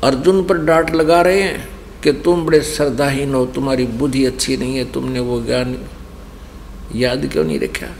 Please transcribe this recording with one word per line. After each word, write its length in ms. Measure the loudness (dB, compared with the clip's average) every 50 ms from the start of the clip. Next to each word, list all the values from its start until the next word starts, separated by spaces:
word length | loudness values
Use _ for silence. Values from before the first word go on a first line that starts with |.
| 2
अर्जुन 380 | 2 2 4 2 4 4 4 4
पर 140 | 2 0 0
डांट 320 | 4 4 4 4 4 2
लगा 300 | 2 2 4 6 6 6 6
रहे 180 | 6 4 4 2
हैं 260 | 0 -2 -4 -8 -12 -14 -16 -16 -18 -16 -2 0
कि 100 | 0 0
तुम 300 | 2 2 2 2 2 2
बड़े 140 | 4 4 4 4
श्रद्धाहीन 720 | 4 -2 0 0 0 2 2 0 0 2 0 -2 0 2
हो, 100 | 0 0
तुम्हारी 400 | 0 -2 -4 -2 0 0 0 0
बुद्धि 380 | -2 0 -2 -2 0 2 2 2
अच्छी 320 | 2 0 -2 -2 -2 -2
नहीं 200 | -2 -2 -4 -2
है, 80 | -4 -4 -4 -4
तुमने 280 | -6 -4 -4 -4 -2
वो 200 | -2 -2 -2 -2 -2
ज्ञान 340 | -2 -2 0 0 -2 -4 -8 -8 -12 -14 -16 -18 -18 -18 -18 -18 -18 -18 -18 -18 -18 -18 -18 -16 -16 -16 -16 -14 -8 -4
याद 300 | 0 0 0 0 0 -4
क्यों 180 | -2 0 0 0
नहीं 140 | 0 0 -2
रखा। 260 | -2 -4 -4 -6 -8 -8 -12 -12